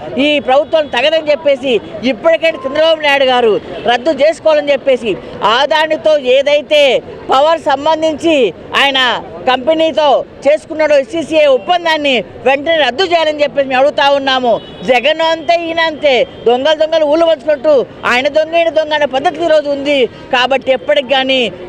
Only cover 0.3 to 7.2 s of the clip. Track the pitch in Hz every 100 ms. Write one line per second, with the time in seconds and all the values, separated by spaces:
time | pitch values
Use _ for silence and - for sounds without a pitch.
0.3 | 294 226 262 285 320 285 240 285 320 302
1.3 | 294 302 277 269 214 160 - 226 240 330
2.3 | 320 320 320 269 294 320 320 294 277 262
3.3 | 247 233 185 - 175 214 240 277 285 294
4.3 | 330 311 302 285 277 277 247 220 165 -
5.3 | - 196 240 294 311 311 311 320 302 254
6.3 | 262 285 294 277 294 285 190 - -